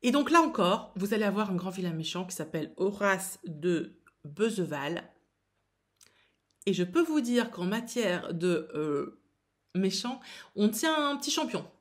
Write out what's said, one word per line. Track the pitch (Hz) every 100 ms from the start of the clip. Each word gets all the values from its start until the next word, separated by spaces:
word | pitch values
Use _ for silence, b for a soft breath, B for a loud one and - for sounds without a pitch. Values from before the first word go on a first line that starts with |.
Et | 247
donc | 269 285
là | 330
encore, | 311 - 180 196 - -
vous | 196
allez | 220
avoir | 208 196 208
un |
grand | 180 180
vilain | 185 180
méchant | 160 160 180
qui | 180
s'appelle | - 156 165 156 -
Horace | 190 202 202 190 185 - -
de | 151 170 170 - - _ _
Bezeval. | 151 151 220 196 170 147 143 170 - _ _ _ _ _ _ _ _ _ - b b b _ _ -
Et |
je | 175
peux | 180 180
vous | 320 302
dire | 240 240 233
qu'en | - 180
matière | 220 240 - 214 175 -
de, | 170 180 170 -
euh, | 151 156 147 135 - _ _ _ _ _ 180
méchant, | 190 185 240 262 B B B -
on | 214
tient | 220 320 311 294
un | 285
petit | 294
champion. | 311 294 175 143 _